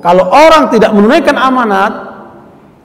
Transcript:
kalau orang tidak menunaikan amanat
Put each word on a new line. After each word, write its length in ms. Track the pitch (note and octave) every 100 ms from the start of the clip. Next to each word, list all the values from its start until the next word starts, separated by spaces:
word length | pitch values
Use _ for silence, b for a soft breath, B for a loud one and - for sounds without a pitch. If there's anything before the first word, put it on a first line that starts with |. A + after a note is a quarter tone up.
kalau 240 | F3 F3+ F#3
orang 400 | C#4 D#4+ D#4 C4
tidak 240 | A#3 G#3
menunaikan 480 | G#3 G#3 D#4+ D#4+ C4
amanat 560 | C4 B3+ A#3 G3 G3+ - - - - - - - _ _